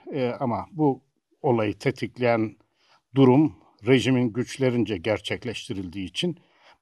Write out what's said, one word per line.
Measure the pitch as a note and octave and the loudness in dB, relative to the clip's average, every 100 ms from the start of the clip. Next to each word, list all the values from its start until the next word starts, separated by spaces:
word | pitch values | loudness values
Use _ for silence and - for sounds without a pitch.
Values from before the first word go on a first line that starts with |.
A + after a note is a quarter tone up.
| - | -12
e, | D#3 B2 A#2+ | -4 -4 -2
ama | C3+ G#2 - | -4 -4 -8
bu | - D3+ B2+ _ _ _ _ | 0 0 0 _ _ _ _
olayı | D3+ A#2 G#2+ G2 | -2 0 0 -2
tetikleyen | C#3 A#2+ A#2 - A#2+ A#2 A2 - _ _ _ _ _ | -4 -4 -10 -2 0 2 0 -6 _ _ _ _ _
durum | C3 C3 B2+ D#3 - _ _ G2+ | 4 6 6 4 -2 _ _ 2
rejimin | C3+ A#2 B2+ B2 | 2 4 0 0
güçlerince | G#2 B2 - C3 A#2+ G#2 G2 | -4 -8 -2 -2 0 -2 -4
gerçekleştirildiği | F#2+ G#2 - A#2+ B2 G#2 - G2 F#2 F#2+ F#2 | -2 -4 -4 -8 -8 -12 -10 -10 -10 -10 -12
için | - F3+ D#3 _ _ _ _ | -6 -6 -6 _ _ _ _